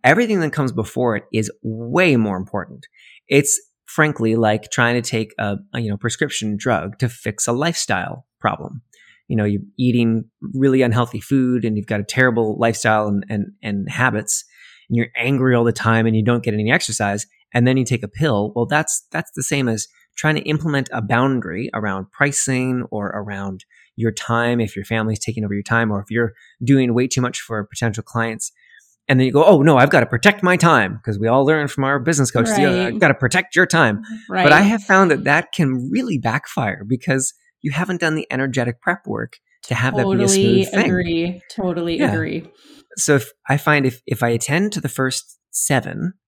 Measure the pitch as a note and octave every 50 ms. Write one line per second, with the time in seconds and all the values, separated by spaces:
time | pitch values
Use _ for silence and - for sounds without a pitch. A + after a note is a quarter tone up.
0 | - B2+ D#3 G#3+ B3 A3 G#3+ F#3 E3 D3 - - C#3+ B2+ A2 A#2 G#2+ - - B2+
1 | B2 A#2+ A2 G2+ - _ - A2 G#2+ G2+ - _ - A2+ A2 A2+ A#2 A#2 C#3 F3
2 | F#3 F3 C#3 A#2 A2 G#2 G2 F#2 F#2+ - - G2 F2 - - - - _ _ _
3 | - - - - _ _ C#3 C#3+ C#3+ - - - _ _ _ _ _ - - -
4 | D3+ D3+ C#3+ - A2+ A2 A2 A#2 A2+ G#2+ G#2+ G#2 - - - - A#2+ A#2+ A#2+ B2
5 | A#2 - - A2+ A2 G#2+ - - A2 G2+ G2+ G2 - _ - B2 A#2 G#2+ G#2 G2+
6 | - A#2 - - D#3 C#3 - - A2 G#2+ G#2 G#2 - C3 A#2 E2 D#2 G2+ - _
7 | B2+ A#2 A#2+ - - A#2 G#2 - - - A#2+ B2+ D3 E3+ E3 - - - G#2 F#2
8 | F2+ - - B2+ _ _ _ _ - G2+ - - D2+ - - A#2 _ _ _ _
9 | _ _ _ _ _ - B2+ A2 G#2 G#2 G2+ G2+ - - _ - B2+ B2 A#2+ A#2+
10 | A#2 A2+ A2+ A2+ - _ _ _ - - - C3 C3+ C#3 C3 C3 B2+ A#2+ G#2+ B2
11 | A#2+ A#2 - G#2+ - - C#3 C3+ B2+ B2+ B2 B2 A2 A2+ G#2+ G#2 G2+ - A2 G#2
12 | G2+ - - C3 C3 B2+ A2+ A#2 A2+ G#2+ G#2+ - A#2 A#2 A2 - - A2+ A2 G#2+
13 | G#2+ G#2 G2+ G2+ G2 - G#2+ G#2 G2 - - _ - A2 G2+ G2 F#2+ - - -
14 | B2 C3 A2 G#2+ - - - - - _ _ _ - - - _ _ _ A#2+ A#2
15 | A2+ - _ A#2+ A#2 C3 C#3 B2+ C3 C3 B2 A#2+ A#2 A#2 A2+ - - A#2 A2+ A2+
16 | A2+ A2+ A2 A2 G#2 B2 A#2+ A#2+ A2+ A#2+ G#2+ G#2+ G#2+ A2 C#3 F3 - - A#2 -
17 | G#2+ G2+ G2+ G#2+ - _ _ _ _ _ - A#2+ A#2+ B2+ C3 C3+ B2 - B2+ A2+
18 | G#2 G2 _ - D#3 D3+ A#2 G2+ G#2 G#2+ - A#2+ A#2+ - D3 D3+ D#3 - - -
19 | _ _ - E3 E3 - - D#3 C3+ - D3+ C#3 C3 A#2+ A2+ G#2+ - _ _ _
20 | _ _ _ - - D#3 D#3 D3+ - - D3+ D3+ D#3 D#3+ C#3+ C#3 B2+ - A2 A#2
21 | A2 G#2 B2 A#2+ B2+ C#3 C3 B2 - F2 E2 G2 B2+ - - A2 G#2 G#2 F#2+ F#2+
22 | F#2+ _ _ - C#3+ C#3+ C#3 - - C3+ C3 B2+ B2+ B2+ B2+ B2+ B2 - - G#2+
23 | G2+ F#2+ - G#2 G2+ G#2 G2+ G2 G2 G2 F#2+ F#2+ - _ _ _ _ _ _ -
24 | A2+ A2+ G#2+ - - - A#2 A#2 A#2+ A#2+ A#2+ A#2+ A2+ G2 - G2+ G2 - A2+ A2+
25 | G#2+ A2 A2 - - - A2+ A2+ G#2+ G2+ G2+ G2+ G2+ - A#2 A#2 A#2 A2 G#2 G2
26 | G2 - A2 A#2 A#2 A2 - _ _ _ _ _ A#2+ A#2+ C#3 C3+ C3 A#2+ A2+ B2
27 | B2 - - C3 B2 A#2+ - - - - A#2 G#2+ G2 _ - - A#2+ A2+ G#2 A2
28 | - - - A#2+ A2+ A2+ A2+ G#2+ - - _ _ _ _ - - _ _ _ _
29 | _ - C#3 B2+ B2+ B2+ - C#3+ D#3+ F#3 G3 C#3+ C#3 E3 D3 B2 C3 C#3+ F3+ C#3
30 | A#2 - - A#2 - G#3 G3+ G3+ F#3 F3+ F3+ - E3+ E3+ D#3 B2 G2+ F#2 G#2 G#2+
31 | _ A2+ G#2 G2+ G#2+ A2+ B2 C3+ C#3 C#3 D#3 D#3 D3 C3 - C#3+ C3+ C3+ C#3+ C#3
32 | A#2+ E3 E3 C#3+ C3+ B2 - B2 A#2 A3+ G#3+ G3 - - F#3 F3+ F#3 - - G#3+
33 | F#3 C#3+ C#3 - C3+ B2 - F#3 F#3 - - F3+ F#3 F3+ - E3 D3 A2+ G#2 -
34 | - - - - - - F#3 F#3 F3+ D3 D3 D#3+ G3+ G3+ A3+ A3 - - F#3+ F#3+
35 | G3 F3 D3 B2+ - C#3 C#3+ D#3+ - _ - - E3 C3+ C3 B2+ B2 C3+ F#3+ B3
36 | B3+ B3 F3 B2 A#2+ A#2 A2 C#3 - - - - B2+ G2+ F#2+ - G2+ G#2 C3 A#2+
37 | - F3 C3+ C3+ C3 - - _ _ _ _ _ - D#3 C3+ D3+ F3+ F#3+ F#3 E3+
38 | E3+ D#3+ D#3 D#3 - _ - C3 C3+ C3+ B2 C3+ A#2+ A#2+ A#2+ _ _ F3 F3+ -
39 | _ - G#2+ G#2+ A2+ - - _ _ _ _ _ - - A#2+ A#2 A#2+ C3 - C3
40 | B2 F#3+ F#3+ F#3 - F#3+ F#3+ F#3+ G3 - F#3+ - F#3+ - - G3 A3+ - F#3 F3+
41 | F3 E3+ E3 E3 E3+ F3 F3+ F3+ _ _ - - F#3+ F3+ E3+ F3 E3+ E3+ E3 -
42 | D4 A#3+ G3+ D#3+ D#3+ D#3+ - D#3+ D#3+ - _ _ _ - - - _ _ - -
43 | - - D3 C3+ - - _ _ _ - C#3 D3 - F3 D#3 D3 C3+ C3 B2 -
44 | _ - - - B2+ A#2 A#2 A#2 - - C#3 F3 G3+ G#3 G#3 G3 - C#3+ - -
45 | C3+ C3 B2+ - - _ - _ _ _ - - - - C#3+ B2+ - - - -
46 | D#3+ F3+ F#3+ _ _